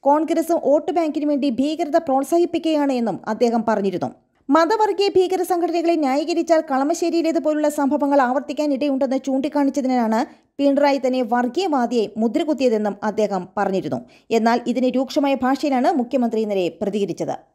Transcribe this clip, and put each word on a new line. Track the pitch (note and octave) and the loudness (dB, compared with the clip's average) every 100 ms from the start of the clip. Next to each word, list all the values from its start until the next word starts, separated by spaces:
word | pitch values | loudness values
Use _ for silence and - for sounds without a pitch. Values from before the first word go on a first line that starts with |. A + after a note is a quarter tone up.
| C#4 | 4
കോൺഗ്രസും | D4 D#4+ E4 D#4+ E4 - | 2 2 -2 0 0 2
വോട്ട് | D4 D4+ E4+ | 2 2 -2
ബാങ്കിന് | D#4+ D4 D4 | -2 -2 -2
വേണ്ടി | D4 C#4 A3+ | 0 -2 0
ഭീകരത | C#4 D#4 E4+ D#4+ E4 | -2 -2 0 0 0
പ്രോത്സാഹിപ്പിക്കുകയാണ് | C4 C4+ E4+ F4 E4+ E4 D#4 C#4+ B3+ | -2 0 0 0 0 0 0 0 0
എന്നും | A3+ F3 - | -2 -4 -6
അദ്ദേഹം | A3 A#3+ A#3 A3 | 0 0 0 0
പറഞ്ഞിരുന്നു. | G#3 G3 F3 B2 - _ _ - | 0 0 -2 -6 -8 _ _ 0
മതവർഗീയ | D4 E4 A4 G#4+ F#4 G4+ | 2 4 2 0 2 2
ഭീകര | F#4 F#4 F#4 F4+ | 2 2 0 0
സംഘടനകളെ | F4 E4+ E4+ E4 E4+ | 0 0 0 0 0
ന്യായീകരിച്ചാൽ | C#4+ C4 D#4 E4+ E4 D#4+ D#4+ | 2 0 0 -2 2 2 2
കളമശ്ശേരിയിലേതുപോലുള്ള | C4 C#4 E4 E4+ E4 D#4+ E4 C#4+ D4+ D4+ D4 | -2 0 0 0 0 0 0 0 0 0 0
സംഭവങ്ങൾ | C#4 D4 C#4+ C#4+ B3 | 0 0 2 2 2
ആവർത്തിക്കാൻ | C4 - C#4+ D4+ | 0 -4 -4 -2
ഇടയുണ്ടെന്ന് | C4+ D4 C4+ C4+ C4+ C4+ | 0 0 0 0 -2 -2
ചൂണ്ടിക്കാണിച്ചതിനാണ് | C4 D4 D4 C#4 C4+ C4 B3+ A3 A3 D4+ - _ - | -2 -2 0 0 0 0 0 2 0 -2 -8 _ 0
പിണറായി | C#4 C#4 C#4+ C#4 | 2 4 2 2
തന്നെ | C4 B3+ A#3 | 0 -2 0
വർഗീയവാദിയെ | A#3+ B3 A#3+ F#4+ C#4+ A#3 A#3+ G#3 - | 0 0 -2 -2 0 0 0 -2 -2
മുദ്രകുത്തിയതെന്നും | A3+ B3+ E4 C#4+ C4 A3 G#3 G3+ A3 | -2 0 0 2 2 2 -2 -4 -6
അദ്ദേഹം | G#3 G#3 F#3+ F3+ - | -2 -2 -2 -6 -4
പറഞ്ഞിരുന്നു. | G3 F#3+ D3+ B2+ - - _ A3+ | -2 -2 -4 -6 -8 -20 _ 0
എന്നാൽ | A3+ A#3+ A#3+ | 2 0 0
ഇതിന് | A#3+ B3+ B3 | 0 0 0
രൂക്ഷമായ | C4 - C#4 C4+ | -2 0 0 0
ഭാഷയിലാണ് | B3+ C4+ D4+ C4 C#4 E4+ | 0 0 0 0 2 0
മുഖ്യമന്ത്രി | A#3+ C#4 A#3 A3 G#3+ | 0 0 0 -2 -2
ഇന്നലെ | G3+ E3+ E3 | 0 -2 -2
പ്രതികരിച്ചത്. | G3+ G3+ G3 E3+ D3+ C#3 _ | -4 -2 -4 -4 -6 -6 _